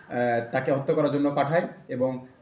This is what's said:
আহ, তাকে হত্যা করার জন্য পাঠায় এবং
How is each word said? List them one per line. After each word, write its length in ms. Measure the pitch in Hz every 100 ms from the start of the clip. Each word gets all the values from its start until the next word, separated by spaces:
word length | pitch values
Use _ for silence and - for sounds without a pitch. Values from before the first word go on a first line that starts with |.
| -
আহ, 420 | 123 120 120 117
তাকে 200 | 131 135
হত্যা 220 | 135 135
করার 180 | 156 143
জন্য 200 | 143 143 143
পাঠায় 320 | 135 170 202 - -
এবং 380 | 127 131 127 127 -